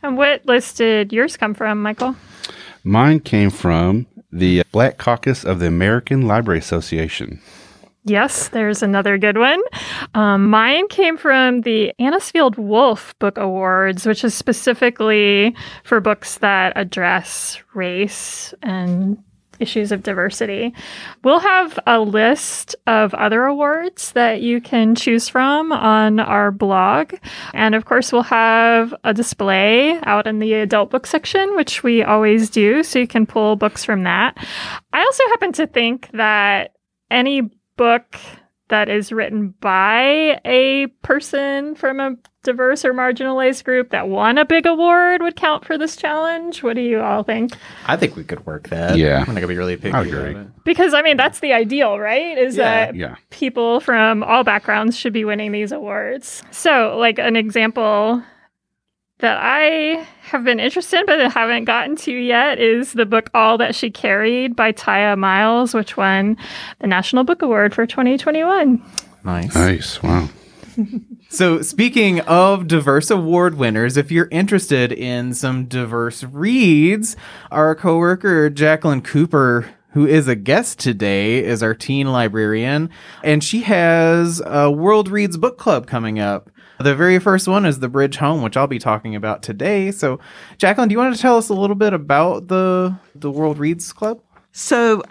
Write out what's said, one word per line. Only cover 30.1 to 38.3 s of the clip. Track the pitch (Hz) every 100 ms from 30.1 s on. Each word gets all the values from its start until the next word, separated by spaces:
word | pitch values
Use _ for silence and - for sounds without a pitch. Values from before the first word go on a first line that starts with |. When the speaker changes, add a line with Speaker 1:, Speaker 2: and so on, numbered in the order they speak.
| 208 214
Speaker 1:
in | 214
the | 220 214
adult | 214 220 202
book | 254 -
section, | - - 381 392 403
which | 285 -
we | 247 233
always | 214 214 214 220 220
do, | 226 208 269
so | 320 254
you | 247
can | 233 220
pull | 233 214 208
books | 208 - -
from | 202
that. | 180 180 226 - - - - - _
I | 285
also | 427 539 508
happen | 466 381
to | - 311
think | 247 233 247 -
that | 220 214 214 202 196 - _ _ _ _
any | 247 254 277 226 _ _ -
book | 240 240 _ - -